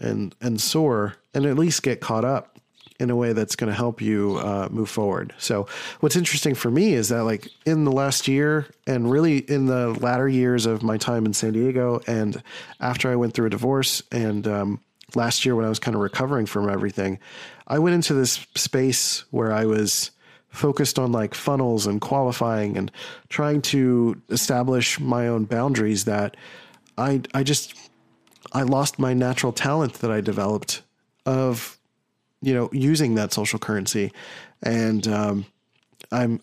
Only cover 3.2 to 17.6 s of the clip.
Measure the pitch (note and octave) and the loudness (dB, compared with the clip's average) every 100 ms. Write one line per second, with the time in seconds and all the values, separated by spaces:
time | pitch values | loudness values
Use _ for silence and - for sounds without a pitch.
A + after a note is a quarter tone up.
3.2 | A#2+ A2 G#2+ - A2+ G#2+ A#2+ A2+ G#2+ G#2+ | 2 0 -2 -2 -2 0 -2 -2 0 2
4.2 | G2+ G2 G#2 G2+ F#2 A2 G#2+ - G2+ F#2+ | 0 0 -2 -2 -2 -4 -4 -2 -2 -2
5.2 | - - - G#2 G2+ - - - D3+ E3+ | -6 -8 -2 -2 -2 -8 -12 -2 0 2
6.2 | F3 D3 D#3 B2+ A#2+ C3 G#3+ C3+ G#2 A#2 | 0 0 0 0 2 4 4 4 2 0
7.2 | A2+ G#2+ - - D#3 D#3 D3 C3+ C#3 C3 | 0 -2 -6 -6 0 2 4 2 2 0
8.2 | - C3+ D3+ D3+ C#3+ _ - B2+ A#2 C#3 | 2 2 2 0 -2 _ -4 0 2 4
9.2 | E3 C#3+ - C#3+ C3 B2+ A#2+ A2+ B2 B2+ | 4 2 2 0 2 2 0 0 0 2
10.2 | C3+ C3 B2 B2 A2+ A2 A2+ G#2+ - A#2 | 2 4 4 4 2 0 0 0 0 0
11.2 | A2 G2+ A2 A2 B2+ B2+ B2 A#2 - A2+ | 0 0 0 2 2 2 0 -2 -2 -2
12.2 | G#2+ - - - - - B2 A#2+ C3 B2 | -2 -4 -12 -18 -18 -6 -4 -2 0 0
13.2 | A#2+ A#2 A2+ G#2+ A#2+ C#3 B2+ - - B2 | 0 0 0 0 0 2 0 -2 -4 -2
14.2 | A2 G#2 G#2+ G#2 G2+ G2 - _ - B2 | 0 -2 -2 -2 -2 -4 -10 _ -6 -2
15.2 | A#2 - C3 A#2 A2 A2 B2+ G#2+ G2+ - | 0 0 2 2 2 0 -2 0 0 -2
16.2 | C3 C#3 G#2+ G#2 G2+ G2 G2+ G2 G2 G2 | 0 0 -2 -2 -2 0 -2 -2 -4 -4
17.2 | - - - - | -10 -20 -20 -20